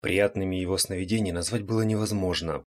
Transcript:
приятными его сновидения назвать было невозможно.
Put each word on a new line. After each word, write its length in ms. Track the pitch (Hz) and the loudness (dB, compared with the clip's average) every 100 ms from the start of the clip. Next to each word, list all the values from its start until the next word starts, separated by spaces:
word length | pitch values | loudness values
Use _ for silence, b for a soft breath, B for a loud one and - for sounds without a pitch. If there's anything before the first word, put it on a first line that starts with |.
приятными 560 | 113 95 101 104 95 92 | 2 4 4 2 -2 -2
его 220 | 90 92 | 0 0
сновидения 560 | - 95 92 110 98 | 0 -2 0 0 0
назвать 260 | 85 85 120 | -2 -2 -4
было 220 | 101 110 | -2 0
невозможно. 800 | 110 107 107 104 92 82 80 73 - | 2 2 0 0 0 0 -2 -4 -6